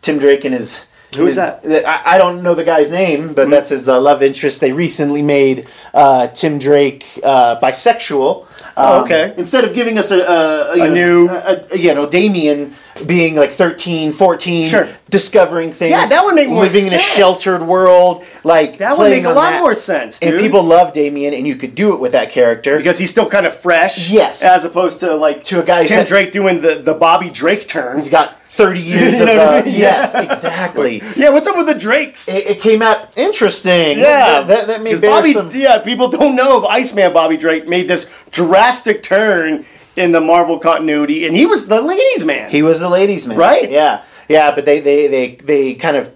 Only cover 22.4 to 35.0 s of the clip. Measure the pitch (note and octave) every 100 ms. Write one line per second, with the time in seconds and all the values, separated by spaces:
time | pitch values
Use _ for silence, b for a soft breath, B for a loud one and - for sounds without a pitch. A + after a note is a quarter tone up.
22.4 | A#2+ A#2 C#3 D3 D3+ E3+ F3+ - F3+ G3+
23.4 | - - F3+ E3 F#3 - E3+ G#3+ - -
24.4 | F#3 F3+ E3 E3+ F3+ - F3+ D#3 D#3 D3
25.4 | - F3+ E3 F3 D#3+ G#3 - G3 F#3 G3
26.4 | F#3+ F3 D#3+ D3+ D3+ D3 E3 F3+ F3+ -
27.4 | D#3 G#3 - E3 B2+ D#3 C#3+ D#3+ D3 -
28.4 | _ - G3 F3+ E3 F3+ - A#3+ A3+ G#3+
29.4 | G#3 D3+ - G#3 G3+ - - B3 - -
30.4 | - E3+ F3+ - C3+ A2 - G3+ C#4+ C#4+
31.4 | D#4 F#4 D#4 B3 G3 C#4 D4 - - F#3+
32.4 | G3+ G3+ A3 A3 A3+ G#3+ - - E4+ G#4
33.4 | G3+ - - F3+ D#3 C#3+ C#4 D4 A3+ D3
34.4 | C#3 G#3+ G3+ A3+ A3 G#3+